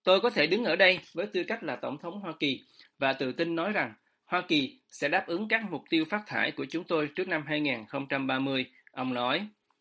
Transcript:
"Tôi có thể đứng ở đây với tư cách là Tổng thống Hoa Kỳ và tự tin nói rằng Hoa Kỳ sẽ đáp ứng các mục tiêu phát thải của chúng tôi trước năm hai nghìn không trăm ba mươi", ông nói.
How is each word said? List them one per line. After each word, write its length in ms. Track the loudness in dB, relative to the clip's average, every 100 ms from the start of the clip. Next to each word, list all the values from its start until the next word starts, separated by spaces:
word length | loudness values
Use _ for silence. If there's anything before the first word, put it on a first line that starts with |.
"Tôi 180 | 4 4
có 80 | 4
thể 180 | 2 2
đứng 160 | 2
ở 120 | 2 6
đây 240 | 6 6 -2
với 140 | -6 -4
tư 160 | -2
cách 200 | -2 -4
là 120 | -4 -6
Tổng 220 | -6 -8
thống 180 | -8 -10
Hoa 140 | -10 -4
Kỳ 260 | -2 -2 -8 -20 -20 -2
và 140 | 0
tự 180 | 0 -2
tin 240 | -2 -2 0
nói 160 | 0
rằng 220 | 0 -2 -6 _ _ -4
Hoa 160 | -4 2
Kỳ 320 | 2 0 -4 _
sẽ 180 | -4 0
đáp 180 | 0 0
ứng 200 | -4 0
các 140 | -2 -2
mục 100 | -8 0
tiêu 160 | 0 2
phát 140 | -2 -2
thải 240 | -2 -2
của 140 | -2 -6
chúng 140 | -6
tôi 260 | -2 -2 0 -2
trước 120 | -2
năm 160 | -2 -2
hai 120 | -2
nghìn 260 | 0 -2 -4
không 220 | -6 -2
trăm 180 | -2 0
ba 120 | 0
mươi", 260 | 0 -2 -4 _ _
ông 220 | -6 -4
nói. 340 | 0 0 0 -4 -12 _ _